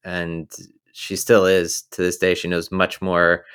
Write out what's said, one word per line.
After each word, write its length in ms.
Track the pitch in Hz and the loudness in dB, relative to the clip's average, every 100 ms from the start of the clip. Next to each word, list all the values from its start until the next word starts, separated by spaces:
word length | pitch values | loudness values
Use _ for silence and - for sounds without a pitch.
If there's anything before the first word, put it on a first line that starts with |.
and 480 | 95 87 85 82 78 - - _ _ | -10 -6 -6 -8 -10 -16 -20 _ _
she 240 | - - 95 | -16 -10 -4
still 300 | - 110 92 | 4 4 6
is 380 | 95 85 - - | 4 2 -4 -10
to 100 | - | -4
this 160 | 90 - | -4 0
day. 180 | 92 87 | 0 0
She 140 | 87 | -2
knows 220 | 87 82 | -4 -2
much 300 | 95 90 - | -2 -2 -2
more. 440 | 95 87 85 85 - | -2 2 2 2 -4